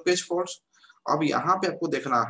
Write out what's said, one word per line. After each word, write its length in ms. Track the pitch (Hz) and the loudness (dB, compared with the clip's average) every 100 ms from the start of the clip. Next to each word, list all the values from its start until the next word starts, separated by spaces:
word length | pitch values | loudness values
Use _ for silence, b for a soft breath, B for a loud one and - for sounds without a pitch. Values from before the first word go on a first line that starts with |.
| 180 | 0
page 180 | 180 - | 0 0
false। 320 | 175 - - _ b b b - | -4 -4 -8 _ b b b -2
अब 140 | 151 | 0
यहाँ 320 | 151 123 151 196 | 2 2 2 2
पे 120 | 190 | 0
आपको 200 | - 160 | -2 -2
देखना 340 | 135 135 120 | -2 0 0